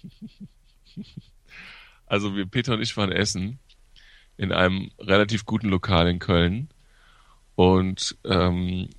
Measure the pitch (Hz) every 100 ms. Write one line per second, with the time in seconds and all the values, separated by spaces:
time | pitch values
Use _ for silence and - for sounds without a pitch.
0 | - - 220 - 196 _ _ _ _ -
1 | - - - _ _ - - - - _
2 | _ 101 104 98 95 123 120 110 117 -
3 | 98 87 101 101 95 135 _ _ _ -
4 | - - _ - 95 87 92 92 92 -
5 | - 98 104 110 - 110 107 92 - 87
6 | 87 87 - 85 87 107 151 _ _ _
7 | _ _ _ _ _ - 92 92 92 95
8 | - - - 95 90 87 90 92 -